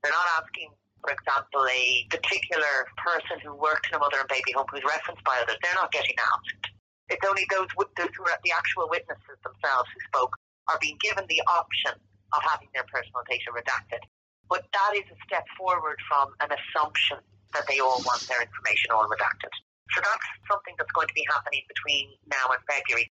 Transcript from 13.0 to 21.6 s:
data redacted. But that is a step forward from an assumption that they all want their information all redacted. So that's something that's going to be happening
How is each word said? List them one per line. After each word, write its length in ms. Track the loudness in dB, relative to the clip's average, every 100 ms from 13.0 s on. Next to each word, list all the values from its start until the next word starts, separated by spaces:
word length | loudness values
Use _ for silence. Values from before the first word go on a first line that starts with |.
| -4 -8 -4
data 240 | -6 -4
redacted. 480 | -6 -4 -4 -4 -10 -10 _ _ _ _
But 160 | -4 -2
that 240 | 2 2 2
is 80 | -4
a 80 | -18 -4
step 160 | -4 -4 -6
forward 400 | 0 0 0 -6 0
from 240 | 2 2 -2
an 80 | -4
assumption 720 | -4 -4 0 0 2 0 0 _ _ _
that 160 | -4 0
they 160 | 2
all 160 | 4 4 2
want 160 | 0 0
their 80 | -2
information 480 | -2 -2 0 2 4 4
all 80 |
redacted. 480 | 4 2 0 -2 -8 -10 _ _ -4
So 80 | 0
that's 280 | 2 0 -4 -10 -2
something 240 | -2 -2 -8
that's 160 | -2 0
going 160 | 0
to 0 |
be 80 | 0 0
happening 320 | 0 0 -6